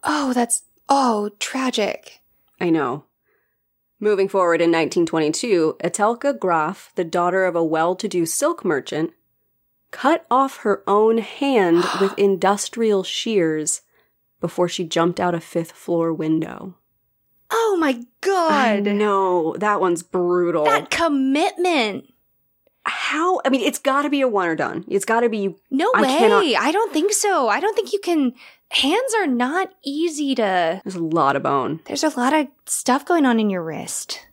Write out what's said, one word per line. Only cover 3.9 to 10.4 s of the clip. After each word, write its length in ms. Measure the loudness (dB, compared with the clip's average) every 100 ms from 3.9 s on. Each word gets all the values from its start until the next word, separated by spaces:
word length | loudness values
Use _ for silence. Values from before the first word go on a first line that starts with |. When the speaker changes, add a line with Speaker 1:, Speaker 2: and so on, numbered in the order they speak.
| _
Speaker 2:
Moving 300 | 0 0 0
forward 320 | 2 2 4
in 100 | 4
nineteen 340 | 2 0 0 0
twenty-two, 720 | 0 0 -2 0 2 2 -2
Etelka 560 | -6 0 0 0 -2 -2
Graf, 540 | 0 0 -2 -6 -10 -6
the 100 | -4
daughter 400 | 0 0 2 0
of 100 | 0
a 80 |
well-to-do 640 | 0 2 0 0 -4 -2 -2
silk 400 | 0 -2 -2 -2
merchant, 480 | -2 -2 -4 -4 _ _ _ _ _ _ _ _
cut 340 | -2 0 0 0
off 280 | 0